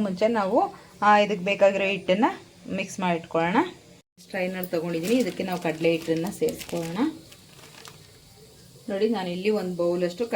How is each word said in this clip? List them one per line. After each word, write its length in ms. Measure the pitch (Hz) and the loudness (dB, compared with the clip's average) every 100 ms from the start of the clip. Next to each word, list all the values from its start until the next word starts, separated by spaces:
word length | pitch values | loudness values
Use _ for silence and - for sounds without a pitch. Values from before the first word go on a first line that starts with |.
ಮುಂಚೆ 240 | 208 180 220 233 | 4 0 0 2
ನಾವು, 220 | 190 254 403 - - - | 2 2 0 -2 -20 0
ಆ, 40 | 208 208 | 6 6
ಇದಕ್ಕೆ 200 | 202 202 190 | 6 0 -2
ಬೇಕಾಗಿರೋ 380 | 196 196 208 196 | 4 4 4 0
ಹಿಟ್ಟನ್ನು 380 | 196 180 190 302 392 - - - 190 | 0 0 2 2 0 -12 -20 -10 -8
ಮಿಕ್ಸ್ 200 | 190 - | -6 -4
ಮಾಡಿ 140 | 180 165 | -2 -2
ಇಟ್ಕೊಳ್ಳೋಣ. 400 | - 165 170 226 370 - - - _ _ | -2 0 2 2 0 -4 -20 -20 _ _
ಸ್ಟ್ರೈನರ್ 440 | - 190 180 185 180 | -10 -4 -4 -4 -4
ತೊಗೊಂಡಿದ್ದೀನಿ, 420 | 170 170 165 180 254 | -4 -2 -2 0 2
ಇದಕ್ಕೆ 220 | 190 - 185 | 0 -2 -4
ನಾವು 120 | 175 165 | -4 -4
ಕಡಲೆ 240 | 160 165 | 0 2
ಹಿಟ್ಟನ್ನು 360 | 165 165 165 175 - | 2 0 -2 -2 -4
ಸೇರಿಸ್ಕೊಳ್ಳೋಣ. 580 | 156 160 - 170 165 185 311 - - - - - - - - - - - - - - - - - - | -4 -4 -8 -6 -4 -2 -2 -4 -14 -20 -20 -20 -20 -20 -20 -20 -20 -20 -20 -20 -20 -20 -20 -18 -10
ನೋಡಿ, 180 | 196 220 208 | -2 0 0
ನಾನಿಲ್ಲಿ 360 | 180 175 202 208 | -4 -2 0 0
ಒಂದು 140 | 180 175 | -2 -2
ಬೌಲಷ್ಟು 460 | 175 175 175 175 233 | 0 0 -2 -2 -2